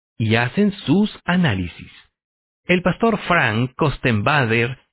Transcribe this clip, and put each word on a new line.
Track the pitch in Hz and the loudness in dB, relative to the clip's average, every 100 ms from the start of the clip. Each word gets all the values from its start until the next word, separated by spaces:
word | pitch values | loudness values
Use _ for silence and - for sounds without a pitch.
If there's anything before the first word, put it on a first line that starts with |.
| _ - | _ -4
y | 107 | 0
hacen | 113 123 - 208 | 0 0 0 0
sus | - 127 180 208 - | 0 0 0 0 -4
análisis. | - 180 160 95 87 - 82 - _ _ _ _ _ _ - | -2 0 2 0 -4 -10 -20 -20 _ _ _ _ _ _ -2
El | 180 | 0
pastor | 185 - 226 214 | 0 0 0 -2
Frank | - 170 127 107 131 - | 0 0 2 0 -2 -2
Kostenbader | 156 - 135 104 113 147 117 117 120 131 _ | -2 0 0 0 0 0 2 0 -2 -6 _